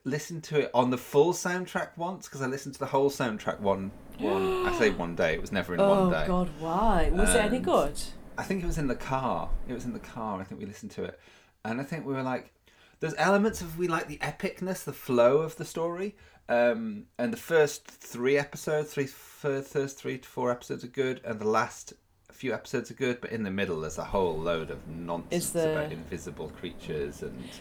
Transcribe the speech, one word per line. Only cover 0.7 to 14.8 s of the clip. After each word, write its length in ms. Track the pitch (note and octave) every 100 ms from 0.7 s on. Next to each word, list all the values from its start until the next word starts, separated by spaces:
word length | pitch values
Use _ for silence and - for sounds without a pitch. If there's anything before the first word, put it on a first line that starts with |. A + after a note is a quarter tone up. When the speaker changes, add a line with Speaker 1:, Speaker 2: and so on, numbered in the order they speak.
Speaker 1:
on 200 | A#2+ B2+
the 80 | B2
full 340 | - D3 E3
soundtrack 640 | F3 F3+ F3+ F3+ F#3 D#3 -
once, 300 | E3+ F#3+ -
'cause 140 | C#3
I 20 | C3
listened 280 | C3 C#3+ -
to 40 |
the 60 | B2+
whole 240 | C#3 C#3
soundtrack 500 | C#3 B2+ G#2+ - -
one, 300 | G2+ G2 F#2+ - - -
one, 480 | D4+ F#4+ F#4+ F#4 F4+
I 100 | -
say 120 | G#2+
Speaker 2:
<gasps> 20 |
Speaker 1:
one 240 | F2+ E2+ E2+
day, 180 | E2+
it 80 | D#2+
was 100 | E2+
never 220 | G2 F2
in 80 | F2+
Speaker 2:
Oh, 220 | G3 G2+
Speaker 1:
one 80 | F#3
day. 160 | D#3+ -
Speaker 2:
God, 220 | F3+ F3+ D3+
why? 500 | D#3+ F3 A3+ F#3 D3
Was 220 | F3 G#3+
it 60 | A3 G#3
any 100 | B3
Speaker 1:
And 80 | -
Speaker 2:
good? 340 | B3+ D3 - - - - -
Speaker 1:
I 60 |
think 200 | - F#3+
it 40 | E3+
was 100 | D#3
in 100 | C#3+
the 80 | A#2+
car. 540 | - C3 B2+ E2+ E2 - -
It 60 |
was 100 | B2
in 100 | A#2+
the 60 | G#2+
car, 400 | - - A2 F#2+
I 40 |
think 180 | F#2+ A2
we 60 | G2
listened 240 | G#2 G#2
to 120 | -
it. 160 | F2+ - - - _ _ G#2+
And 160 | A#2
I 20 |
think 220 | C#3 D#3+ C#3
we 80 |
were 80 | C3+
like, 300 | B2+ B2+ - _ _ _ - _
"There's 160 | D#3+ D#3
elements 440 | E3 G3+ G#3+ -
of, 180 | F3 D#3+
we 80 | F3
like 200 | E3 D3+
the 100 | D3
epicness, 640 | C#3+ - F#3+ - F#3 F#3